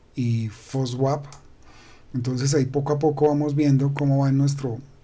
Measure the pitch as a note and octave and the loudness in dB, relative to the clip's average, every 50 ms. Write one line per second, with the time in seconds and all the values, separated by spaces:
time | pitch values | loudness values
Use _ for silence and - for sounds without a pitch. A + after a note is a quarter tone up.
0 | - - - C#3 A#2+ A#2+ A#2 A2+ A2+ G#2+ G2 - - - - C3+ C3 A#2+ B2 B2 | -20 -12 -6 -4 -2 0 0 0 -2 -4 -8 -12 -12 -6 -4 -4 -4 -4 -2 -2
1 | C3+ C3+ D3 C#3+ - - - - - - - - - - - - - - - - | 0 0 -2 -2 -6 -10 -18 -20 -20 -20 -20 -20 -20 -20 -20 -20 -20 -20 -20 -20
2 | - - - B2+ A#2+ C3 B2+ B2 C3+ C#3 D#3+ D3 B2+ B2 C#3 C#3+ C#3 D3+ D3+ C#3+ | -14 -8 -6 -6 -4 -4 -2 -2 0 0 2 2 0 0 -2 -2 -2 0 0 0
3 | D#3+ D#3 D3 C#3+ D3 D3 D3 D3 D3 D3 C#3+ D3 D3+ C#3+ C#3 C3 C#3 C#3+ C#3+ C#3+ | 0 0 2 2 2 2 2 2 0 0 0 2 4 4 4 4 2 0 0 0
4 | D3 C#3 C#3 C#3 C#3 C3+ C3+ C#3 C#3+ C#3+ C#3+ - C#3 B2 A2+ A#2 - - - - | 0 2 2 2 2 2 2 2 2 2 0 -2 -6 -6 -8 -8 -12 -16 -20 -20